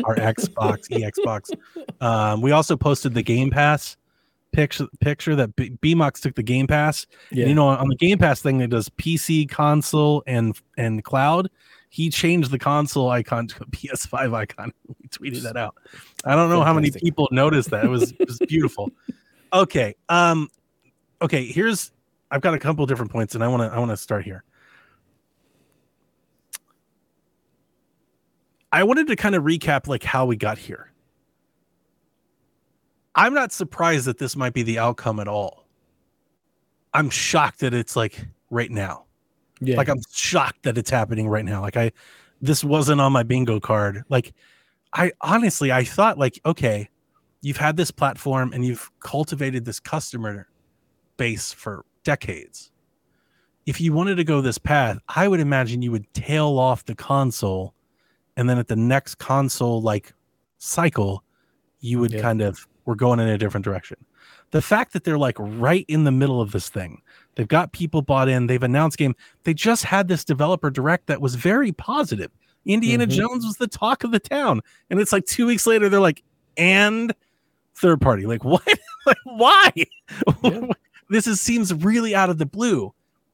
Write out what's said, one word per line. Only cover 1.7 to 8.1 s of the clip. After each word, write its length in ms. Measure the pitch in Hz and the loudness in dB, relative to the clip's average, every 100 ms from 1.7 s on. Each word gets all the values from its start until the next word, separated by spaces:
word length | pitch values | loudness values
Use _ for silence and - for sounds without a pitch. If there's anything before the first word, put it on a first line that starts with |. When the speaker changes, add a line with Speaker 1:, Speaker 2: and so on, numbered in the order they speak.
| 339 - - | -18 -16 -4
Speaker 1:
Um, 400 | 120 113 107 107 | -2 0 0 0
we 100 | 131 | 2
also 260 | 151 156 147 | 4 2 0
posted 380 | 147 139 135 | 0 0 -2
the 80 | 120 | -2
Game 280 | 117 117 135 | 0 0 0
Pass 460 | 135 147 151 - - _ _ _ _ _ | 2 2 2 -4 -18 _ _ _ _ _
picture, 340 | - 147 - 123 - | 0 0 -2 -6 -2
picture 360 | 147 143 - 147 | -2 -2 0 0
that 180 | 110 | 0
B-, 140 | - 127 123 | -2 -6 -2
B-Mox 380 | 156 165 147 - | 2 4 2 0
took 140 | 143 | -6
the 80 | 123 | -4
Game 240 | 113 127 135 | 0 0 2
Pass. 400 | 151 151 151 - _ - | 2 2 -2 -8 _ -8
And, 80 | 123 | 0
Speaker 2:
Yeah. 60 | 131 | 2
Speaker 1:
you 80 | |
know, 140 | 151 139 | 4 4
on 200 | 131 135 | 4 0
the 80 | 135 | 2
Game 200 | 170 | 2